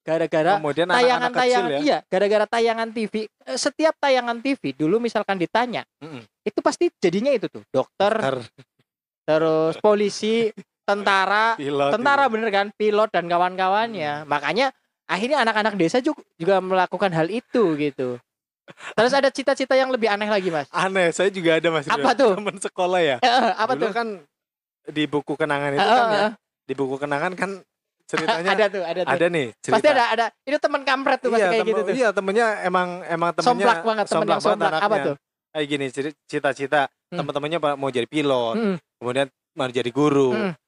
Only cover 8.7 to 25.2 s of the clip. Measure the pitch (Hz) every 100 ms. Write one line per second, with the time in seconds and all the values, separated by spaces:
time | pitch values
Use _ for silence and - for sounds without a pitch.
8.7 | _ _ _ _ _ - 156 160 156 160
9.7 | 160 214 208 202 - 214 226 220 - -
10.7 | _ - 202 202 196 190 208 226 220 139
11.7 | 143 139 214 269 277 269 220 226 196 208
12.7 | - 214 208 220 180 170 175 180 185 190
13.7 | 202 233 208 151 147 151 147 143 185 269
14.7 | _ _ _ - 175 240 294 226 214 214
15.7 | 202 165 247 277 302 - _ 165 190 185
16.7 | 185 180 185 196 165 165 226 _ 254 190
17.7 | 151 147 - 127 123 _ _ _ _ -
18.7 | - - - 240 277 269 - 277 269 269
19.7 | 262 262 254 214 202 214 208 185 156 139
20.7 | - 185 190 170 156 190 190 165 165 165
21.7 | 160 139 220 - 240 247 190 208 196 -
22.7 | - 180 185 156 123 247 247 233 - 220
23.7 | 262 220 208 226 190 143 _ _ _ _
24.7 | _ - 151 147 143